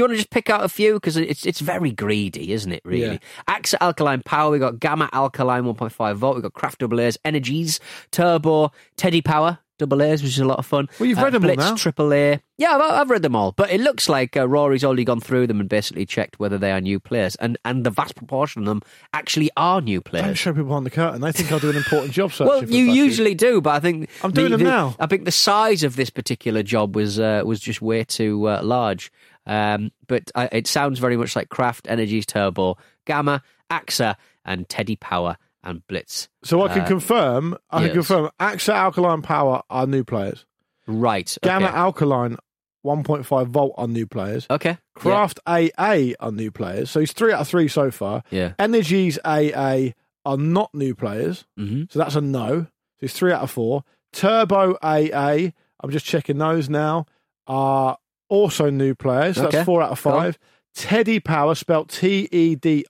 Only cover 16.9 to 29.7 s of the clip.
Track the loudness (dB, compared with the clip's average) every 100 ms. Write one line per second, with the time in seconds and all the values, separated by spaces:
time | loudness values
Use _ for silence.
16.9 | -4 -2 -2 -2 -2 -4 -4 -4 -2 -2
17.9 | -2 -4 -8 -8 -4 -4 -4 -4 -4 -6
18.9 | -18 -10 -8 -4 0 0 0 0 0 0
19.9 | -4 -4 -4 -2 -2 -2 -2 -2 -2 -2
20.9 | -2 -2 -2 -4 -2 -2 0 0 -2 0
21.9 | 0 0 -2 -2 0 2 2 2 2 4
22.9 | 6 4 4 0 4 4 4 2 2 0
23.9 | -2 -6 -6 -2 2 2 4 4 4 0
24.9 | -2 -2 0 0 0 2 4 2 2 0
25.9 | -2 -4 -4 -6 -4 -2 -2 0 0 0
26.9 | 0 -2 0 0 0 0 -4 -6 -6 -2
27.9 | -2 -2 -2 -2 0 0 0 0 0 0
28.9 | -4 -8 _ _ _ -4 -2 0